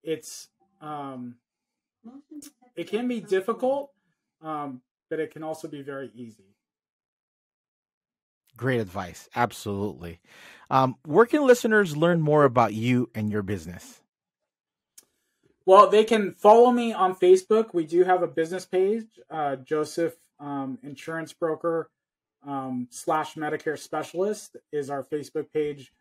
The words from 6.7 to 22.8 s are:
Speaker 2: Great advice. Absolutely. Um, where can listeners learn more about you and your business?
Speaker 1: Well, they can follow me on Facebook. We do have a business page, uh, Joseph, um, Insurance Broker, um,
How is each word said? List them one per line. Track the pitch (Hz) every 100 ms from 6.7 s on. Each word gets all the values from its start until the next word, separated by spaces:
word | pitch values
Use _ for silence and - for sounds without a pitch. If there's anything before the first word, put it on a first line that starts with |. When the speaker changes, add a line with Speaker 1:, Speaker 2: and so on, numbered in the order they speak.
| _ _ _ _ _ _ _ _ _ _ _ _ _ _ _ _ _ _ 113
Speaker 2:
Great | 120 123
advice. | 104 98 90 87 - -
Absolutely. | 120 - - 101 104 67 87 82 _ - - - -
Um, | 135 131 127 160
where | 151 226
can | 302 277
listeners | 240 233 214 190 147
learn | 165 175
more | 151 151 143
about | 123 113
you | 107 117 123 123
and | - 107
your | 107
business? | 98 101 80 87 - - _ _ _ _ _ _ _ _ _ - _ _ _ _ _ _ -
Speaker 1:
Well, | 190 190
they | 208
can | 220 226 196 -
follow | 208 226 240
me | 240 233
on | 202 185 185
Facebook. | 180 185 - 220 220
We | 175 156
do | 170
have | 180 180
a | 170
business | 143 160 180 -
page, | 185 190 226 220 _ -
uh, | 160 147 135
Joseph, | 131 151 151 - 165 - _ _
um, | 143 143 135 127
Insurance | 143 139 - 135 110
Broker, | - 165 156 170 165 151 _ _ _ _ _ 143
um, | 139 131 127